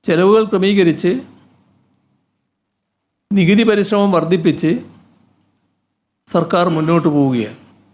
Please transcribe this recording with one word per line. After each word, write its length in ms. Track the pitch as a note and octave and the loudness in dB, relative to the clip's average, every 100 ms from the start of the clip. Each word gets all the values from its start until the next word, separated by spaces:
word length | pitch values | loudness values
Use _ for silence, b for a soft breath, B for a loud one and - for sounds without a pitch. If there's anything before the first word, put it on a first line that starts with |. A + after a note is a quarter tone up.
| - | -2
ചെലവുകൾ 360 | E3 F#3 A3 G#3+ | 0 4 2 2
ക്രമീകരിച്ച് 600 | G3 F#3+ G3+ F3 D3+ F3+ B3 - - _ _ _ _ _ _ _ _ _ _ _ _ _ _ _ _ _ _ _ G3+ | 0 0 2 2 0 -2 -4 -8 -20 _ _ _ _ _ _ _ _ _ _ _ _ _ _ _ _ _ _ _ 0
നികുതി 260 | F3 G#3 A3+ | 2 2 2
പരിശ്രമം 400 | G#3 G3+ G#3 G3+ F3 | 0 0 0 0 0
വർദ്ധിപ്പിച്ച് 560 | D#3+ F3+ E3 C#3+ D#3 B3 - - _ _ _ _ _ _ _ _ _ _ _ _ - | 0 0 0 -2 -2 -4 -8 -20 _ _ _ _ _ _ _ _ _ _ _ _ -6
സർക്കാർ 380 | F3 E3 E3+ F3 D#3 | -4 -2 -2 0 -2
മുന്നോട്ട് 340 | D#3 E3+ E3 D3 | 0 0 0 0
പോവുകയാണ്. 440 | C#3 B2 G#2 - - _ _ | 0 -2 -6 -10 -20 _ _